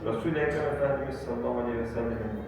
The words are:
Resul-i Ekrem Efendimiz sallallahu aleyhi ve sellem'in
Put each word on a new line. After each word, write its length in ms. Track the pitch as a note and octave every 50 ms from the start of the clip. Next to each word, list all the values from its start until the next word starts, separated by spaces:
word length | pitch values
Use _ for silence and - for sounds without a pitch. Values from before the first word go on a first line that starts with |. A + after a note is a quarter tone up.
| G#2+
Resul-i 340 | A#2 A2 A2+ - E3 D#3 D3+
Ekrem 360 | D3+ D3+ C#3+ C#3+ D3 C#3+ C#3+
Efendimiz 400 | C#3 C#3 C#3 C#3 C3+ C3+ C3+ C3
sallallahu 440 | B2+ - B2 A#2+ A#2+ A#2+ B2 B2 A#2+
aleyhi 200 | A#2+ A#2+ A#2 A#2
ve 80 | A2+ A2+
sellem'in 460 | - A#2+ A#2 A#2 A2+ A2 A2 A2 G#2+ G#2+ G2+